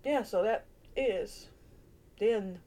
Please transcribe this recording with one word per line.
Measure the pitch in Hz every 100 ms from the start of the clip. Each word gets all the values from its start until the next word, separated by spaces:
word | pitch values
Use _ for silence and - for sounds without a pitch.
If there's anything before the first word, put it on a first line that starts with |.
Yeah, | 269 285
so | 214 185
that | 208 226 - - - -
is | 539 185 - - - - - - - - - -
the | 214
end | 226 190 180